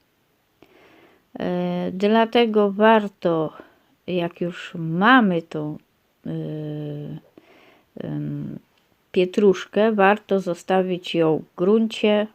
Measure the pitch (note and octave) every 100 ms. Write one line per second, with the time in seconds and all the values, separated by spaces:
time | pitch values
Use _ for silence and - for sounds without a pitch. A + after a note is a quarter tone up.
0 | _ _ _ _ _ _ - _ _ _
1 | _ _ _ - F3+ F3+ F3+ F3 F3+ F#3
2 | G3+ A3+ A3+ A#3+ A#3 G#3 G3+ G3 A3 A3
3 | G3+ - F3+ E3 D3+ - - _ _ _
4 | - F3+ E3+ - F3 F3 - F3 D#3+ E3
5 | G#3+ C4 G3+ E3+ E3 D#3 D3+ D#3 _ _
6 | _ _ D#3+ D#3+ D#3 D3+ D3+ D3+ D3 D3
7 | D3 D#3 - _ - _ _ _ _ -
8 | - D3 D3 C#3+ - - _ _ _ _
9 | _ F#3 F3+ G#3+ G#3 F3+ - G3+ A3 G#3+
10 | F#3+ G#3+ - G3 F3+ E3+ - F#3+ F#3 F3
11 | - E3 D#3 D3+ - - F3+ A3 A3 -
12 | G#3+ G#3 G#3+